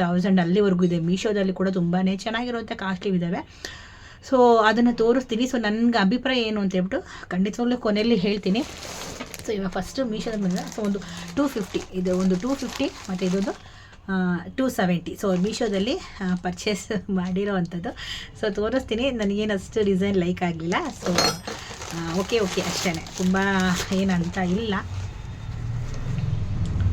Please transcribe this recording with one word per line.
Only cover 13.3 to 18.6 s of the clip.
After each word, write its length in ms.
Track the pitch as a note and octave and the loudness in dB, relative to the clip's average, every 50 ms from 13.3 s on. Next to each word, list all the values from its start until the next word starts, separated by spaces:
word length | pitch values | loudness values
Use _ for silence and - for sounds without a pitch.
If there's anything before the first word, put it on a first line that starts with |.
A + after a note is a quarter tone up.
| F3+ G3 G3 C#4 - - - - - - - - - - - - | 0 0 0 -2 -4 -8 -10 -20 -20 -20 -20 -20 -20 -12 -6 -2
ಆ, 40 | F#3+ F#3+ F#3 F3+ F3 E3+ F3 F#3 F#3 | -2 0 0 0 0 -2 -4 -6 -2
ಟೂ 60 | - C4 B3+ B3+ | 0 0 0 2
ಸೆವೆಂಟಿ. 360 | - G3 F3+ F3+ E3 - - - - | 2 2 2 2 0 -2 -6 -8 -2
So 60 | - G3 F#3 F3 F3+ | 0 2 2 2 2
ಮೀಶೋದಲ್ಲಿ, 480 | A3 G#3+ - A#3+ G#3+ G3 F#3+ G3 A#3+ D#4+ F#4+ - - - - G3+ | 0 0 0 0 0 0 0 0 0 -2 -4 -4 -10 -10 -6 -2
ಆ, 40 | F3+ F3+ F3 - | -2 -2 0 -2
ಪರ್ಚೇಸ್ 380 | F3+ F3 - - G#3+ G#3 F#3 - - A3 G3 - - G3 F#3 | -4 -4 -4 -2 -2 -2 -2 -2 -4 -4 -4 -2 -2 -2 0
ಮಾಡಿರೋ 340 | F3+ F#3 F#3 F#3+ G3+ G#3 G3+ F#3 | 0 0 0 0 0 0 0 0
ಅಂಥದ್ದು. 320 | E3+ E3 - E3+ E3+ B3 - - - - - - - - - - | 0 -2 -4 -6 -6 -8 -8 -8 -10 -10 -10 -10 -12 -12 -10 -4
So 120 | - A3 G3+ | -4 -2 0
ತೋರಿಸ್ತೀನಿ. 480 | G#3 | 0